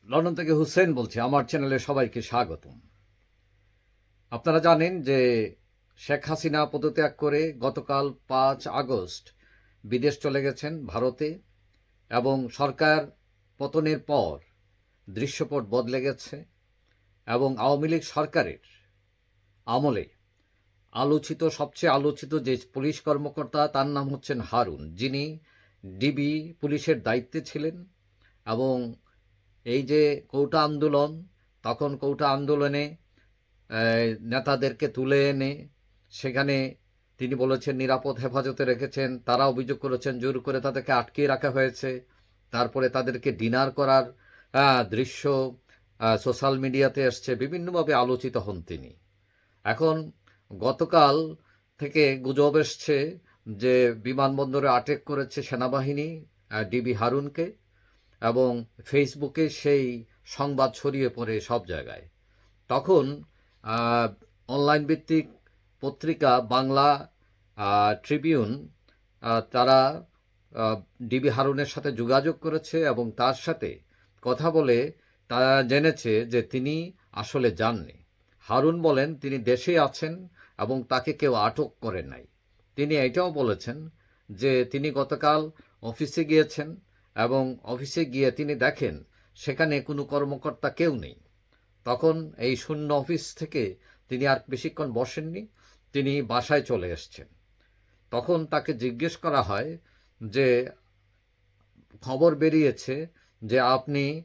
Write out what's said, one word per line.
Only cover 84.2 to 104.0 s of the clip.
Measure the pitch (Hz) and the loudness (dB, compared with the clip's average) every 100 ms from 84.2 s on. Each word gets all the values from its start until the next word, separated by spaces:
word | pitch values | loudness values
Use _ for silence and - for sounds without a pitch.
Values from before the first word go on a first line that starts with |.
| - | -20
যে | 98 135 127 | -4 2 2
তিনি | 123 139 151 | 0 -2 -2
গতকাল | 135 139 143 147 156 156 - _ _ | -2 -2 0 2 2 -2 -12 _ _
অফিসে | 113 113 151 - | -12 -6 -4 -2
গিয়েছেন | 151 156 151 - 151 165 _ _ _ 107 | 4 4 4 -2 -10 -12 _ _ _ -2
এবং | 117 135 131 123 | 0 2 0 -6
অফিসে | 107 127 139 175 | -8 -8 -6 -4
গিয়ে | 147 131 135 | -2 2 2
তিনি | 123 147 | 2 -4
দেখেন | 139 127 - 120 76 - _ _ | 0 0 0 -4 -6 -16 _ _
সেখানে | - - 131 160 143 | -10 -8 0 0 0
কোনো | - 143 | -2 -8
কর্মকর্তা | 139 143 143 139 151 - 143 | -4 -2 -2 -4 -8 -4 -6
কেউ | - 165 127 | 0 0 0
নেই। | 73 - _ _ _ _ _ _ | -8 -16 _ _ _ _ _ _
তখন | 120 120 160 160 156 - | -4 0 2 0 -6 -4
এই | 165 165 | -2 -2
শূন্য | - 151 151 | -4 -6 -2
অফিস | 147 135 165 - | -2 0 -4 -4
থেকে | - 160 147 104 - _ _ _ | -12 -6 -4 -4 -6 _ _ _
তিনি | 127 139 | -2 2
আর | 135 - | 0 -2
বেশিক্ষণ | 127 160 - 147 | -8 -8 -6 -4
বসেননি, | 117 127 - 160 180 220 _ _ _ _ | -2 -4 -6 -8 -10 -14 _ _ _ _
তিনি | 139 139 143 | -2 0 -2
বাসায় | 117 120 120 147 | 0 -2 2 0
চলে | 135 117 90 | 2 -2 -2
এসছেন। | 82 - - - _ _ _ _ _ _ _ _ | -8 -12 -20 -20 _ _ _ _ _ _ _ _
তখন | 120 131 170 156 | -6 0 -2 0
তাকে | 151 151 | -2 -2
জিজ্ঞেস | 123 123 117 165 - | -2 -4 -2 -4 -4
করা | 170 143 | 0 0
হয় | 98 101 143 165 _ _ _ _ 113 | 2 -2 -4 -8 _ _ _ _ -4
যে | 117 131 123 127 - _ _ _ _ _ _ _ _ _ _ _ - | 2 4 4 0 -12 _ _ _ _ _ _ _ _ _ _ _ -16
খবর | 131 131 165 | -8 4 4
বেরিয়েছে | 147 156 156 143 127 - 135 165 _ _ _ | 6 4 4 4 0 -6 -8 -8 _ _ _
যে | 107 127 | 0 2
আপনি | 127 131 139 143 | 4 2 0 -2